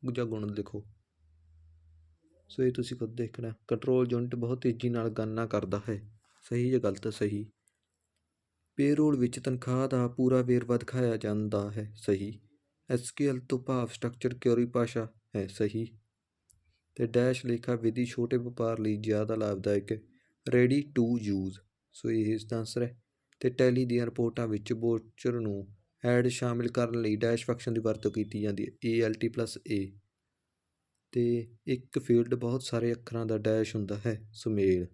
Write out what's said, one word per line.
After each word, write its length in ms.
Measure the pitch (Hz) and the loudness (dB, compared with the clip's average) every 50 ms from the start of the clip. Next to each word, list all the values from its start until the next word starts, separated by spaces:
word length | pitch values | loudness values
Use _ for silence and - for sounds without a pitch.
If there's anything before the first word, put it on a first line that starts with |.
| - 127 120 | -8 -6 -2
ਜਾਂ 120 | 127 120 | -2 -2
ਗੁਣ 300 | 113 110 107 104 104 104 | -2 -2 -4 -4 -4 -4
ਲਿਖੋ। 320 | 104 98 - - 104 107 - - _ _ _ _ _ _ _ _ _ _ _ - - - - - _ _ - - - _ _ _ _ _ _ _ _ _ _ | -6 -8 -8 -8 -12 -12 -14 -20 _ _ _ _ _ _ _ _ _ _ _ -20 -20 -20 -20 -20 _ _ -20 -20 -20 _ _ _ _ _ _ _ _ _ _
ਸੋ 140 | - - 131 | -4 0 0
ਇਹ 100 | 127 123 | 0 2
ਤੁਸੀਂ 240 | 127 123 - 123 | 0 -4 -4 -4
ਖੁਦ 200 | 123 117 113 117 | -6 -8 -8 -4
ਦੇਖਣਾ। 380 | 120 117 113 - - 117 113 113 _ _ - | -4 -6 -6 -4 -8 -8 -8 -10 _ _ -4
ਕੰਟਰੋਲ 400 | 120 110 - 131 127 127 127 120 123 | -4 -2 0 2 4 4 4 2 0
ਯੂਨਿਟ 220 | 120 123 123 127 | -2 -2 -2 -4
ਬਹੁਤ 280 | 120 120 117 131 127 - | -4 -2 -2 -4 0 0
ਤੇਜ਼ੀ 260 | 123 117 113 120 120 | -2 -2 0 -2 -2
ਨਾਲ 220 | 117 117 113 113 | 0 0 -2 -2
ਗਣਨਾ 360 | 110 117 110 110 110 113 117 | -2 -2 -2 -2 -2 -2 -2
ਕਰਦਾ 360 | 113 110 104 101 92 104 101 104 117 | 0 0 -2 -2 0 -4 -4 -2 -4
ਹੈ। 300 | 107 101 107 - - _ _ _ _ _ _ - | -6 -6 -8 -14 -20 _ _ _ _ _ _ -4
ਸਹੀ 220 | 123 120 120 127 | -2 0 0 2
ਜਾਂ 100 | 131 120 | 2 2
ਗਲਤ? 340 | 113 101 98 - - 113 104 | 2 0 -2 -2 -6 -6 -4
ਸਹੀ। 320 | - 110 104 104 101 110 107 _ _ _ _ _ _ _ _ _ _ _ _ _ _ _ _ _ _ _ _ _ _ _ _ - | -2 -2 -2 -2 -4 -8 -8 _ _ _ _ _ _ _ _ _ _ _ _ _ _ _ _ _ _ _ _ _ _ _ _ -2
ਪੇਰੋਲ 420 | - 139 143 147 151 151 151 147 127 | 0 2 4 4 4 4 4 4 4
ਵਿੱਚ 220 | 123 123 123 127 | 2 0 0 -2
ਤਨਖਾਹ 480 | - 135 127 123 123 127 127 131 135 131 | -4 -4 -4 -2 -2 0 0 0 2 2
ਦਾ 200 | 135 123 123 120 | 2 2 0 0
ਪੂਰਾ 340 | 123 - 127 127 127 127 123 | 0 2 4 4 6 4 4
ਵੇਰਵਾ 340 | 123 123 120 117 120 120 | 4 2 2 4 2 0
ਦਿਖਾਇਆ 400 | 117 - - 127 127 123 117 113 | 0 0 -2 -2 0 0 2 0
ਜਾਂਦਾ 540 | 110 - 107 104 107 107 104 107 101 101 104 | 0 0 -2 0 0 0 0 0 0 0 0
ਹੈ। 220 | 104 110 107 107 - | -4 -6 -8 -8 -10
ਸਹੀ। 440 | - - - 101 95 101 104 104 - _ _ _ _ _ _ _ _ _ - | -6 0 0 2 2 0 -6 -8 -12 _ _ _ _ _ _ _ _ _ -2
ਐਸ 200 | 127 123 123 - | -2 -2 -2 -4
ਕਿਊ 200 | - - 143 139 | -4 0 0 0
ਐਲ 100 | 131 127 | 0 -2
ਤੋਂ 180 | 123 - 135 127 | -4 -4 -4 -4
ਭਾਵ 280 | 127 - 131 123 120 | -2 -2 -2 0 0
ਸਟਰਕਚਰ 480 | 113 - - - 117 - - - 123 123 | -2 -6 -6 -6 -6 -6 -2 -4 -4 -4
ਕੁਐਰੀ 300 | 123 - 123 117 120 120 | 0 2 2 4 4 2
ਭਾਸ਼ਾ 480 | 120 - 123 117 113 - 113 113 107 _ _ _ _ - | 2 2 0 0 0 0 -4 -4 -6 _ _ _ _ -4
ਹੈ। 100 | 104 95 | -4 -4
ਸਹੀ। 520 | 95 - - 110 101 107 113 113 113 110 - _ _ _ _ _ _ _ _ _ _ - _ _ _ _ _ _ _ _ | -4 -2 -2 -2 0 0 -4 -6 -6 -10 -20 _ _ _ _ _ _ _ _ _ _ -20 _ _ _ _ _ _ _ _
ਤੇ 120 | - 120 | -4 -2
ਡੈਸ਼ 400 | 120 117 120 123 127 127 127 - | 2 4 4 4 4 2 0 -2
ਲੇਖਾ 280 | 123 120 117 120 123 123 | -2 -2 -2 0 -2 -2
ਵਿਧੀ 300 | 113 113 113 117 123 123 | 0 0 0 0 0 -2
ਛੋਟੇ 320 | 120 - 123 120 117 131 | -2 -2 -4 -2 0 0
ਵਪਾਰ 420 | 123 120 123 120 - 120 113 113 110 | 0 -2 -2 -4 -2 -2 -2 0 0
ਲਈ 180 | 107 107 107 | 0 0 0
ਜ਼ਿਆਦਾ 380 | 107 107 110 107 104 107 107 110 | 0 0 0 2 2 2 0 0
ਲਾਭਦਾਇਕ 580 | 110 107 104 101 95 95 104 101 101 101 - 110 | 0 0 0 -2 0 0 2 2 2 2 -2 -6
ਹੈ। 80 | 107 - _ _ _ _ _ _ _ - 123 120 | -6 -6 _ _ _ _ _ _ _ -4 2 4
Ready 260 | 123 123 127 139 143 | 6 6 6 4 2
to 540 | 143 143 - 127 117 117 120 117 107 101 98 | 0 0 2 2 2 2 2 0 0 0 0
use। 300 | 95 95 95 95 - _ _ _ _ _ _ _ | 0 -2 -4 -6 -10 _ _ _ _ _ _ _
ਸੋ 180 | - - 117 | -6 -4 -2
ਇਹ 240 | 113 113 107 107 110 | 0 0 2 0 0
ਇਸ 100 | 110 110 | -2 -2
ਦਾ 140 | 107 117 113 | -4 -4 -4
ਆਨਸਰ 240 | 110 113 - 120 120 | -4 -4 -2 -4 -4
ਹੈ। 200 | 120 123 - _ _ _ _ _ _ _ - | -4 -4 -12 _ _ _ _ _ _ _ -4
ਤੇ 100 | - 127 | -4 -2
ਟੈਲੀ 340 | 127 - 131 127 123 127 131 | 2 4 4 6 6 4 2
ਦੀਆਂ 220 | 120 120 120 120 | 2 2 0 0
ਰਿਪੋਰਟਾਂ 420 | 117 117 - 120 117 113 120 120 110 | 0 0 0 0 0 0 -2 -2 0
ਵਿੱਚ 240 | 107 104 104 - 117 | -2 -2 -2 -2 -4
ਵਾਊਚਰ 680 | 113 117 117 117 110 113 113 _ - - 127 120 120 | 0 2 2 2 0 -2 -6 _ -4 -2 -2 0 0
ਨੂੰ 360 | 113 107 101 98 98 101 104 _ _ _ _ _ - | -2 -2 -2 -4 -6 -10 -16 _ _ _ _ _ 0
ਐਡ 240 | 120 123 123 123 127 | 4 4 4 4 2
ਸ਼ਾਮਿਲ 400 | 123 - 127 123 120 120 120 120 | 0 0 -2 -2 0 0 -2 -2
ਕਰਨ 320 | 117 123 120 117 117 117 | 0 0 0 0 0 -2
ਲਈ 160 | 113 107 107 | 0 0 0
ਡੈਸ਼ 300 | 107 117 113 117 117 - | 2 2 2 2 0 0
ਫੰਕਸ਼ਨ 280 | - 117 120 - 120 113 | -2 -4 -2 -2 -2 -2
ਦੀ 60 | 113 | 0
ਵਰਤੋਂ 300 | 113 110 107 107 - 104 | 0 0 -2 0 0 -2
ਕੀਤੀ 320 | - 107 104 107 - 104 104 | 0 0 -4 -2 -4 -4 -2
ਜਾਂਦੀ 240 | 104 101 98 107 | -2 -2 -2 -4
ਹੈ, 60 | - - - - | -6 -6 -6 -2
ਏ 160 | 117 113 113 | 0 2 2
ਐਲ 120 | 113 110 110 | 2 2 0
ਟੀ 160 | 107 117 117 | 0 -2 -2
ਪਲੱਸ 300 | 117 120 113 107 - - - - | -2 -2 -4 -4 -6 -12 -8 -4
ਏ। 280 | 110 98 98 98 98 - _ _ _ _ _ _ _ _ _ _ _ _ _ _ _ _ _ _ _ _ _ _ - | -4 -4 -4 -4 -8 -18 _ _ _ _ _ _ _ _ _ _ _ _ _ _ _ _ _ _ _ _ _ _ -2
ਤੇ 420 | 123 120 120 120 117 113 117 - _ - | 0 2 2 2 0 -2 -6 -14 _ -4
ਇੱਕ 320 | - 131 127 127 - - 131 | -4 -4 -4 -4 -4 -4 -4
ਫੀਲਡ 360 | 127 - 120 117 120 120 127 | 2 4 4 4 6 4 0
ਬਹੁਤ 280 | 123 123 117 123 127 127 | -2 0 -2 -2 -2 -4
ਸਾਰੇ 300 | - 120 117 117 117 117 | -2 -2 0 0 0 -2
ਅੱਖਰਾਂ 340 | - - - 113 117 117 | -2 -6 -6 -6 -4 -2
ਦਾ 120 | 110 110 107 | 0 -2 0
ਡੈਸ਼ 380 | 107 110 110 110 110 110 - | 2 2 2 2 2 0 -2
ਹੁੰਦਾ 240 | 110 101 92 101 107 - | -4 -4 -4 -6 -4 -2
ਹੈ, 220 | 117 107 104 - - - | -4 -4 -4 -8 -16 -18
ਸੁਮੇਲ। 540 | - - 113 107 101 95 95 92 90 87 87 | -8 -4 -2 0 4 6 6 4 4 2 -4